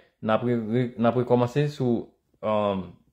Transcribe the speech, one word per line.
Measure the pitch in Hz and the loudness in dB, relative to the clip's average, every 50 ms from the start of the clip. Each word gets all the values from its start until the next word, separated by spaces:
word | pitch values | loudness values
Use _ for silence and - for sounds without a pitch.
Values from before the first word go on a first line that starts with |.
| - _ _ _ - | -18 _ _ _ -2
N | 110 110 | 0 0
ap | 110 117 | 0 2
re-, | 120 123 | 0 0
re-, | 117 110 104 113 123 127 120 120 | 0 -2 0 0 0 0 -2 -2
n | - 113 117 | 0 0 2
ap | 113 127 | 2 2
rekòmanse | 123 120 123 123 123 120 - 143 147 147 147 | 2 2 2 2 2 0 0 -2 -2 -2 -2
sou, | - 135 123 117 104 - - _ _ _ _ _ _ | -2 0 0 0 -2 -2 -8 _ _ _ _ _ _
um, | - 104 107 107 104 101 98 95 90 87 - _ _ _ | -4 -2 0 0 2 0 0 -2 -6 -8 -14 _ _ _